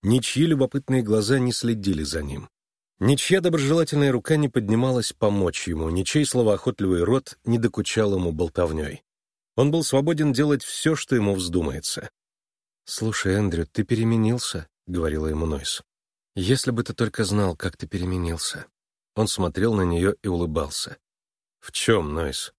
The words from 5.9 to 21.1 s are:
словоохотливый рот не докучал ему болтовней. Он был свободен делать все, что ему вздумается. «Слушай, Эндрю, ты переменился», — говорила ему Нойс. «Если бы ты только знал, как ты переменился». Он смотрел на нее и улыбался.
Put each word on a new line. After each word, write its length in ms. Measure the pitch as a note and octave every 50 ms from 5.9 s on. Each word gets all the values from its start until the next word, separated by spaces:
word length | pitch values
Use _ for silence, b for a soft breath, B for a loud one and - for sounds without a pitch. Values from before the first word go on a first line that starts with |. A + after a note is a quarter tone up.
| E2+ F#2 F#2+ - - D3+ D3
словоохотливый 800 | - - B2+ A#2+ A2 G#2 F#2+ - C#3 - - G#2 F#2 F#2 E2+ E2+
рот 340 | F#2 A#2+ C3+ - - - _ _
не 120 | - A#2
докучал 580 | A#2 A2+ A2 - - G2+ - - A2 G#2+ G2+ G2
ему 180 | F#2 F2+ E2+
болтовней. 720 | D#2+ D#2 F2 E2 - - F2 D#2+ D#2 D#2 D2+ D2 - - _ _ _ _ _ _ _ _ _ _ _
Он 160 | - C3 D3
был 140 | D3+ E3 D3+
свободен 480 | - - C3+ C#3 D#3+ E3+ D3+ D#3 D3
делать 320 | C3 A#2 D3+ D3 C#3+ C3+ -
все, 320 | - - - - D#3 D#3+
что 180 | C#3+ - - C#3
ему 200 | A#2+ G#2 G2+ G2
вздумается. 760 | F#2+ F2+ F2 E2+ F2+ E2 D2 C2 - - - - - - - _ _ _ _ _ _ _ _ _ _ _ _ _ _ _
«Слушай, 500 | - - - A2 A2 G2+ - - F#2+ F#2
Эндрю, 320 | G2+ G#2 G2 D#2+ E2 E2
ты 180 | - _ - G#2
переменился», — 840 | - A#2+ A2 A2+ A2+ A2+ A2+ A2 G#2+ A#2+ B2 - - - F2+ D#2 _ _ _ _ -
говорила 400 | F2+ F2 E2 D#2 D2+ D#2 D#2 D#2
ему 180 | D2+ D#2 E2
Нойс. 360 | D#2+ D#2 C#2+ D2 - - - - _ _ _ _ _ _ _ _ _ _
«Если 380 | G2+ F2+ F#2 C3 C3 - C3
бы 100 | A#2+ A2+
ты 100 | A#2+ -
только 320 | - - A#2+ G#2+ - - A2
знал, 320 | F#2+ G2+ G#2 G2+ F#2 E2
как 200 | - - F2+ -
ты 100 | _ -
переменился». 800 | E2 - F#2 F2+ F#2 F#2 F2+ F2 E2+ E2 D#2+ - - - - - _ _ _ _ _ _ _ _ _ _
Он 140 | - A2 G#2
смотрел 460 | - - F#2 E2+ D#2 F#2+ G2 A#2 A2
на 80 | G2+
нее 320 | F#2 F2 E2+ E2+ F2+ G2 G#2 _
и 60 | - G#2
улыбался. 680 | F2+ E2+ E2+ D#2+ D2+ E2 D2 C#2+ - - - - - _ _ _